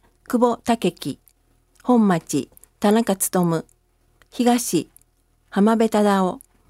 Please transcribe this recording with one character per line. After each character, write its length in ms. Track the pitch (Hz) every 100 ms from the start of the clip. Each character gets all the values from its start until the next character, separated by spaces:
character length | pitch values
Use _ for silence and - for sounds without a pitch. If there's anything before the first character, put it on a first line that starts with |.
| _ _ -
久 100 | 233
保 200 | 240 240
武 340 | - 233 180
樹、 280 | - 147 - _ _ _ _ _ _
本 260 | - 247 202
町、 440 | 170 - 143 - _ _ -
田 120 | 208
中 240 | 220 226 190
勉、 500 | - 185 175 160 - _ _ _ _ _ _
東、 600 | - 240 240 - 160 - _ _ _ _ _ _
浜 220 | 196 208
辺 180 | 226 226
忠 340 | 214 208 196
夫、 180 | 185 269 - _ _